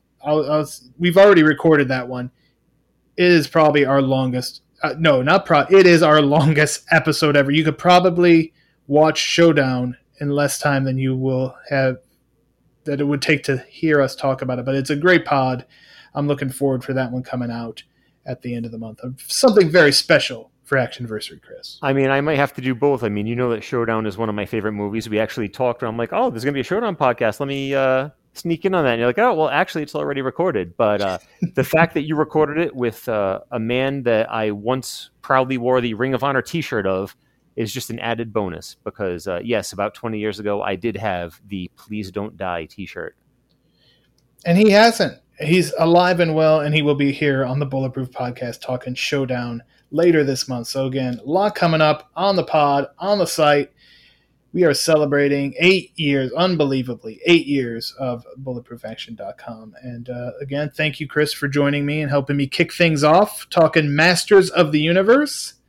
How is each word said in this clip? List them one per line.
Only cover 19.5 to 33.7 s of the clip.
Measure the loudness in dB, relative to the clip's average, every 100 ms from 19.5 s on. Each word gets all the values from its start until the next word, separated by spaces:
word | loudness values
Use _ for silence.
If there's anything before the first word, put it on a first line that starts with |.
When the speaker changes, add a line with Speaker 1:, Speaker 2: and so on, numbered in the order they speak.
| 4 4
Speaker 1:
very | 4 4
special | 2 2 0 0 -8 -16 _
for | -4 -2
Actionversary, | -2 -6 -10 -10 -12 -18
Chris. | _ -20 -20 -8
Speaker 2:
I | -2
mean, | 0 2
I | 0
might | 0 0
have | -2
to | -2
do | -6
both. | 0 0 0
I | -2
mean, | -4 -4
you | -2
know | -2
that | -4
Showdown | -4 -4 -2 -2 -4
is | -4
one | -6
of | -4
my | -6
favorite | -4 -4
movies. | -4 -6 -6 -4
We | -4
actually | -4 -6 -8
talked, | -4 -4 -2
and | -6
I'm | -6
like, | -4
"Oh, | -2 -2
there's | -2
gonna | -4
be | -4
a |
Showdown | -4 -4 -4 0
podcast. | 0 0 -2 -2
Let | -6
me, | -6 -4 0
uh, | 0 0 -4 -12 _
sneak | -10 -6 -4 0
in |
on | 0
that." | 0
And | 2
you're | 0
like, | 2
"Oh, | 0
well, | 2 0
actually, | 0 -2 -6
it's | -8 -6
already | -6 -4
recorded." | -4 -2 -2 -2 -4 -2
But, | 0 0
uh, | -2 -4 -10 _
<laughs> | -4 -2
the |
fact | 0 2 2
that | -2
you | -2 -2
recorded | 0 0 0 -2
it | -4 -4
with, | -4 -4 -4
uh, | -2 -2 -4 -8
a | -6
man | -2